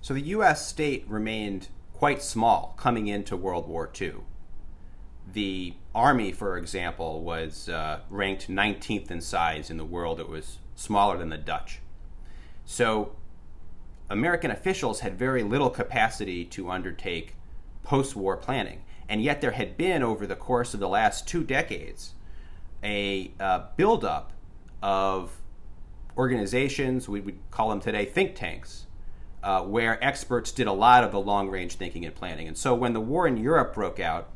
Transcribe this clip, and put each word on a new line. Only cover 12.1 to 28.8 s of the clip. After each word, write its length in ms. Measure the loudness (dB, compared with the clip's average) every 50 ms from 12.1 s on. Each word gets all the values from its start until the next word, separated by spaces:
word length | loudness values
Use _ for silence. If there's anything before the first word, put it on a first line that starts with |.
| -10 -10 -10 -10 -10 -12 -12 -10 -12 -10 -10
So 500 | -8 0 2 2 4 4 2 0 -2 -4 -8 -8 -10 -10 -10 -12 -12 -10 -8 -8 -8 -8 -8 -10 -12 -12 -12 -6 -2
American 420 | 0 2 4 4 2 2 2 0
officials 480 | -2 0 0 0 0 2 0 0 0 0
had 180 | -4 -4 -2
very 240 | 0 0 2 2 2
little 300 | 2 2 2 4 4 2
capacity 760 | 2 0 -4 0 4 4 4 4 2 -2 -4 -4 -4 -4 -6
to 240 | -6 -8 -8 -4 -4
undertake 640 | -4 -2 -2 -4 -4 -4 -4 -4 -4 -4 -6 -8 -10 -12 -10 -10 -10 -10 -10 -10 -12 -10
post-war 560 | -2 2 4 4 4 2 -2 -2 0 0 0
planning. 460 | 0 -2 -2 0 0 0 -2 -6 -12 -12 -12 -12 -12 -6 -2
And 140 | 0 2 2
yet 180 | 2 2 2
there 100 | 2 0
had 260 | 2 0 -2 -2 0
been, 260 | 0 2 2 4 4 4
over 240 | 2 2 0 -2
the 80 | -4 -4
course 380 | -6 0 2 2 2 2 0 -2
of 60 | -2
the 100 | 0 2
last 380 | 4 6 6 4 4 2 -6
two 160 | -2 0 0 2
decades, 680 | 2 2 2 2 0 -4 -6 -6 -8 -10 -10 -10 -10 -10 -12 -10 -10 -10 -10 -10 -10 -12 -10 -10 -8 -8 -6 -4
a, 480 | -2 0 0 0 0 0 0 -2 -4 -6 -2
uh, 280 | 2 2 2 2 2 -4 2
buildup 560 | 4 6 6 6 6 4 0 -2 -2 -4 -6 -8 -8 -10 -12 -14 -14 -16 -12 -10 -4 0
of 580 | 2 4 4 4 2 2 0 -2 -6 -8 -8 -8 -10 -10 -10 -12 -12 -10 -12 -12 -12 -12 -12 -12 -8 0
organizations, 920 | 0 2 2 4 2 0 2 2 2 2 2 0 0 0 2 0 0 -2 -2
we 120 | -4 -4
would 180 | -4 -6 -8 -8 -10 -8
call 180 | 0 0 2 2
them 100 | 2 0
today 260 | 0 0 0 0 0
think 300 | 0 2 2 2 2 0
tanks, 500 | -6 -6 -6 -6 -6 -10 -10 -10 -12